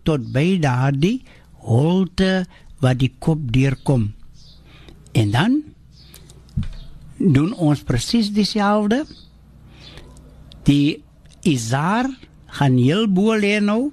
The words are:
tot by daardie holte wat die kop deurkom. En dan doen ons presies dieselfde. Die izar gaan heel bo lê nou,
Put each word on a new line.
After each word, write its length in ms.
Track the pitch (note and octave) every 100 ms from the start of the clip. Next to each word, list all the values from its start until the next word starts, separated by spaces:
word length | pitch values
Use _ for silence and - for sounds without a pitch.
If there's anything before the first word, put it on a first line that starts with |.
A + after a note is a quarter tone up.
tot 300 | - D3+ A2+
by 260 | A#2 E3 F#3+
daardie 640 | D3 B2 C3+ C#3 E3+ B3+ - - - -
holte 800 | - A2+ D#3 F#3 F#3 - F#3+ F#3+ F#3 - - -
wat 180 | B2+ B2+
die 140 | C3 -
kop 340 | - D#3+ C3+
deurkom. 600 | B2 C3+ C3 - C3 G#2 - - - - - - - - - -
En 180 | - G#2
dan 320 | A#2+ G#3 C#4+ D4+ - - - - - - - - - - - - - - -
doen 340 | F#3+ C3+ D#3+
ons 280 | A3+ D#3 D3
presies 480 | - B2 - A#3 G#3
dieselfde. 720 | G#3 G3+ G#3 G3+ G#3 G#3 B3 D#4 - - - - - - - - - - - - - - -
Die 400 | - C#3+ C#3+ - - - - -
izar 640 | - C3+ A2+ C3 E3 A3 C4 C4 - - - -
gaan 180 | C#3+ B2+
heel 300 | B2 F#3 A3
bo 240 | F#3 G#3+ A3
lê 220 | G3+ G#3
nou, 300 | G#3 A3 C#4+